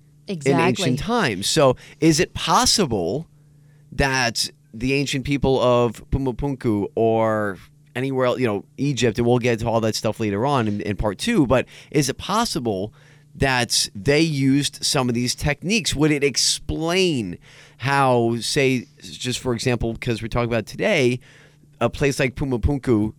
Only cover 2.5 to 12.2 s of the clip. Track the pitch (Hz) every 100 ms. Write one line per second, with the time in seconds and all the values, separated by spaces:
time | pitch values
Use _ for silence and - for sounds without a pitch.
2.5 | 180 247 - 170 110 85 120 165 _ _
3.5 | _ _ _ _ 123 135 131 123 110 -
4.5 | - _ 110 127 139 139 143 127 143 135
5.5 | 131 120 123 120 104 - 139 135 113 143
6.5 | 135 123 104 98 - 113 113 110 107 104
7.5 | 90 - _ _ - 135 131 127 120 127
8.5 | 101 - - 139 127 117 107 120 123 117
9.5 | 117 113 113 110 104 113 104 110 101 131
10.5 | 139 110 104 92 104 107 95 - 233 131
11.5 | 127 - - - - 135 131